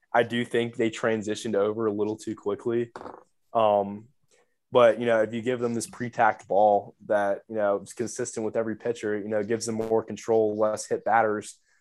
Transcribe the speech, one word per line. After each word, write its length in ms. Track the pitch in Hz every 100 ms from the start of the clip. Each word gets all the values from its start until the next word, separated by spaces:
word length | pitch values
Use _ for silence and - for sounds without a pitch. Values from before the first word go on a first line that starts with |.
| _
I 100 | 120
do 220 | 117 117 120
think 300 | 120 117 117
they 160 | 113
transitioned 640 | 110 120 110 104 104 120 101
over 320 | 101 110 110
a 40 |
little 260 | 101 104 110
too 180 | - 107
quickly. 560 | - 98 120 117 120 - - - _ _ _
Um, 520 | 117 110 104 101 101 113 _ _ _ _ _ _
but, 280 | 127 117 107
you 60 | 120
know, 160 | 113
if 120 | 107
you 80 | 117
give 180 | 113 127
them 140 | 120
this 140 | 117 -
pre-tacked 600 | - 123 - 113 104 -
ball 480 | 95 104 101 98 - 101
that, 340 | 107 101 98 -
you 60 | 110
know, 260 | 104 101
is 120 | 95
consistent 520 | - 113 - 123 - 110
with 100 | 113
every 200 | 113 107
pitcher, 420 | 120 117 110 107
you 100 | 101
know, 160 | 110
gives 220 | 104 113 113
them 100 | 110
more 280 | 110 113
control, 520 | 107 104 - 113 110 107
less 300 | 107 107 -
hit 180 | 113
batters, 540 | - 110 110 107 101 - _ _